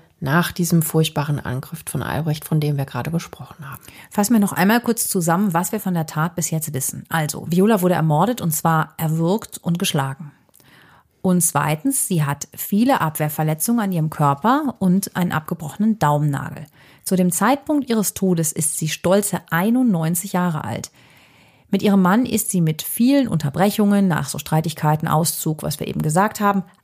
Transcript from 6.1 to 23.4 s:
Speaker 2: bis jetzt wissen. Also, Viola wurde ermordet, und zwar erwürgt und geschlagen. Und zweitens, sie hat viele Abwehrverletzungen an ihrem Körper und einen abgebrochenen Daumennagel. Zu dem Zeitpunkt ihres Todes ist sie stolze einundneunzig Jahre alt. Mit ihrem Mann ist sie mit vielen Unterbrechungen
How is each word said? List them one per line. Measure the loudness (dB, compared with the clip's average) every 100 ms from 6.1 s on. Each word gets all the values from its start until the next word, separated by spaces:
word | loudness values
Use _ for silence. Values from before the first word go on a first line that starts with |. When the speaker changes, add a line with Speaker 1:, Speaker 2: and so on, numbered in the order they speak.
| -2 -4
Speaker 2:
bis | -2 -4
jetzt | -4 -4
wissen. | -6 -6 -8 -6
Also, | -2 -2 -6 -2
Viola | 2 4 4
wurde | 2
ermordet, | 2 2 2 2 0
und | -4
zwar | 0 2 2 0 -4
erwürgt | -2 0 0 0 -4 -8
und | -4 -2
geschlagen. | -2 -2 -2 -6 -14 -20 _ _ _ -20 -20 -20 _ _
Und | 0 2
zweitens, | 2 0 0 0 -2 -2 0
sie | 0
hat | 0 -2 -8 -14
viele | -2 2 2 2
Abwehrverletzungen | 0 -2 -4 0 -2 0 0 0
an | 0
ihrem | 0 -2
Körper | 2 2 2 2 2 0 0
und | 2 2 0 -2
einen | -2
abgebrochenen | -2 -6 -8 -8 -2 0 2
Daumennagel. | 2 2 2 -2 -6 -10 -14 _ -20 -18
Zu | -2 2
dem | 2
Zeitpunkt | 2 2 2 0 -2 0
ihres | 0 0
Todes | 0 0 2 0
ist | -2 -4 -4
sie | -4
stolze | -2 2 2 2 -4 -2
einundneunzig | 0 2 2 2 2 0 -2 -2
Jahre | -2 0 -2
alt. | -4 -8 -10 _ _ _ _ _ _ _ _
Mit | 0
ihrem | 4 4
Mann | 4 4 2
ist | -2 -2
sie | 0
mit | 0 -2
vielen | -6 0 4 4 2
Unterbrechungen | 0